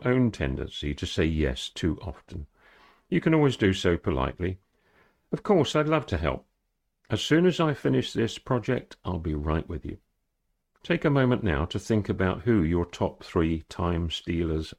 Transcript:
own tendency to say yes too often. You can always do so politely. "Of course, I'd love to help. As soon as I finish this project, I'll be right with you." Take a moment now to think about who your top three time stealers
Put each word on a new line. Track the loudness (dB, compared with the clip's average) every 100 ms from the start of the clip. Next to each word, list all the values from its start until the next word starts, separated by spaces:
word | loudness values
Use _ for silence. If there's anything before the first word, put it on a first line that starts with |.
| 2
own | 2 2
tendency | 0 -2 -2 -6 -6 -6
to | -4 -4
say | 0 0
yes | 2 0 -2 -8
too | -4 -2 -2
often. | -6 -14 -14 -14 -14 _ _ _ _ _ -4
You | -2
can | 2
always | 4 4 4
do | 2
so | 2 2 0
politely. | 0 0 -2 -2 -6 -6 _ _ _ _ _ _ _
"Of | -4
course, | 2 4 4 2
I'd | 2
love | 0 0
to | -2
help. | -2 -4 -8 _ _ _ _ _ -6
As | -4
soon | 2 4 4
as | 2
I | 0
finish | 0 0 0 0
this | -2 -4 -4
project, | -4 -2 -2 -4 -4 -12
I'll | -6 -6
be | -4
right | -4 0 -2 -2
with | -8
you." | -10 -12 _ _ _ _ _ _ _ _
Take | -4 0 2
a |
moment | 4 4 4
now | 2 0 0
to | -2
think | 0 0 0
about | 0 0 0
who | 2 2
your | 4 2 -2
top | -2 -4 -4
three | -4 0 2 0
time | -6 -4 -2 -2 -2
stealers | -6 -4 -2 -2 -2 -4